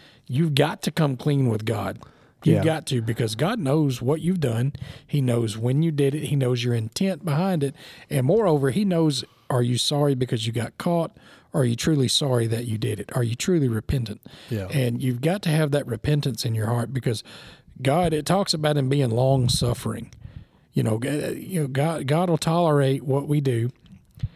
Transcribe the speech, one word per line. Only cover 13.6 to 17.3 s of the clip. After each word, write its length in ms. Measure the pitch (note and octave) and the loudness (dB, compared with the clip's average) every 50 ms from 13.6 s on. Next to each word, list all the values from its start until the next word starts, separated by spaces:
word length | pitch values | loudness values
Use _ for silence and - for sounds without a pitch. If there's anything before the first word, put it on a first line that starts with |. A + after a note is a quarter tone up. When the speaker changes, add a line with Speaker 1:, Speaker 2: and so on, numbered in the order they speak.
| C#3+ B2+ | 2 2
Speaker 1:
repentant? 540 | A2+ A2 - - - C3+ A#2+ G#2+ G2+ - - - - - - - | 0 -2 -2 -2 -2 -2 -2 -4 -8 -12 -14 -18 -20 -20 -10 -6
Speaker 2:
Yeah. 180 | A#2 G#2+ F#2+ F#2 | -6 -6 -4 -4
Speaker 1:
And 340 | - D3 B2+ A#2+ A#2+ B2 C3 | -2 0 0 0 0 -2 -2
you've 180 | B2+ B2 A#2+ | -2 -2 0
got 220 | B2+ D#3 F3+ G#3 - | 0 0 0 0 0
to 60 | F3 | 0
have 200 | D3+ D#3 D#3 D3 | 2 2 2 2
that 160 | C#3+ C#3+ C3+ | 0 0 -2
repentance 600 | A2+ A#2 G#2+ - D3 D3+ D3 C#3+ C#3+ A#2+ - - | -2 -6 -4 0 0 0 2 0 -2 -4 -4 -4
in 100 | A#2+ A2+ | -2 -2
your 100 | A2 G#2+ | -2 0
heart, 260 | G#2+ A#2+ A#2 A#2 A#2 | 0 0 0 -2 -2
because 320 | C3 B2+ - C3 A2+ G#2+ - - | -4 -4 -2 -2 -2 -2 -6 -12